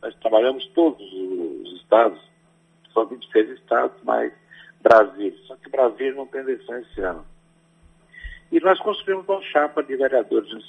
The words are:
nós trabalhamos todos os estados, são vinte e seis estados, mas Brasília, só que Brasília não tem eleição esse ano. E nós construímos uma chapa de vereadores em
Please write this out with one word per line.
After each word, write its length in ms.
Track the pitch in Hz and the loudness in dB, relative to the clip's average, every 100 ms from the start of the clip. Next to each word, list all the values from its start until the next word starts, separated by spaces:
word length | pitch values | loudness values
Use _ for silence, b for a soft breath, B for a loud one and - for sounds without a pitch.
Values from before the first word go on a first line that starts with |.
nós 140 | 113 - | -16 -6
trabalhamos 500 | 113 110 127 135 - | 2 2 2 -2 -6
todos 380 | - 160 131 98 | 0 0 0 -14
os 680 | 95 92 90 82 71 - 87 | -10 -8 -8 -8 -10 -16 -10
estados, 400 | - 110 113 90 _ _ _ _ _ _ _ | 2 4 4 0 _ _ _ _ _ _ _
são 120 | - 113 | -4 -4
vinte 220 | 127 - | -6 -2
e 40 | |
seis 180 | 110 107 | 0 0
estados, 480 | - - 117 127 - | -4 -2 -2 -2 -6
mas 280 | 120 117 113 - _ B B B | -4 -2 -2 -8 _ B B B
Brasília, 560 | 110 113 101 95 101 - - | 6 8 6 0 -8 -8 -20
só 120 | 131 | -20
que 120 | - | -8
Brasília 440 | 135 123 107 135 | 0 0 0 -6
não 120 | 135 131 | -6 -10
tem 140 | 135 | -10
eleição 400 | 135 123 - 120 | -8 -8 -8 -14
esse 220 | 110 104 | -14 -8
ano. 240 | 92 85 - _ _ _ _ _ _ _ _ B B B B | -8 -8 -16 _ _ _ _ _ _ _ _ B B B B
E 120 | - | 0
nós 180 | 185 185 | 2 2
construímos 480 | 214 202 - 190 185 | -2 -6 -6 -6 -4
uma 140 | 190 | -6
chapa 420 | 196 147 147 - | -2 -2 -2 -4
de 140 | 143 131 | -6 -2
vereadores 520 | 135 131 107 - - | 0 0 0 -4 -4
em 80 | 110 | -14